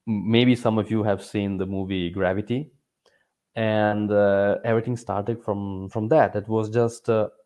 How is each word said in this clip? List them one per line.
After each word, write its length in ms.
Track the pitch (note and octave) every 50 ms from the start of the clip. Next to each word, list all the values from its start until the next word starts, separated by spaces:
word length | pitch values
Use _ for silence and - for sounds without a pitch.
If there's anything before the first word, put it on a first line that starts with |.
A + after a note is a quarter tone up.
| -
m-, 240 | A2+ G#2+ G2+ F2+ G#2+
maybe 240 | A2+ A#2 B2 B2 B2+
some 240 | A#2+ - A#2 A2 A2
of 100 | G#2 -
you 140 | A2 A2 G#2
have 220 | G#2+ G2 G2 -
seen 320 | - - G#2+ G2+ G2 G2
the 100 | F#2 F#2+
movie 440 | F#2+ G2 F#2+ F#2+ F#2+ G2 F#2 F2 F2
Gravity, 600 | F2 G2 F#2 F2+ F#2 G2+ G2+ - A#2+ C3 D3+ - _ _ _ _ _ _ _ _ _ _ _ _ _ _ _ _ -
and, 560 | A#2 A2+ A2 G#2+ G#2+ G#2+ G#2 G#2 G#2 G#2 G#2 G#2
uh, 460 | G#2 G#2 G2+ G2 G2 G2+ G2+ F#2+ - -
everything 320 | A#2 A2+ A2+ - B2+ B2
started 460 | A#2 - - G2 G2+ G2+ A#2+ A#2 A#2 -
from, 460 | - G2+ G2+ G2+ G2 G2 F#2+ F#2+ F#2+
from 180 | - A2+ G#2+ A2
that. 280 | D#3 D#3 A#2+ F#2+ -
It 100 | G#2 G2+
was 240 | A2 A2 A2 A2 G#2+
just, 380 | A2 A#2+ A#2 A#2 A#2 - - -
uh, 200 | A2+ A2 G#2+ - - _ -